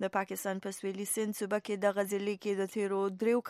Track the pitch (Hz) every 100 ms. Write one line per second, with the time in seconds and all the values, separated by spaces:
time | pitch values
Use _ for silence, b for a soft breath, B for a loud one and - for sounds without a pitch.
0 | 190 196 190 196 202 190 196 196 196 190
1 | 202 - 214 208 196 208 - 202 202 196
2 | 196 202 202 202 214 196 196 220 202 196
3 | 196 190 220 240 -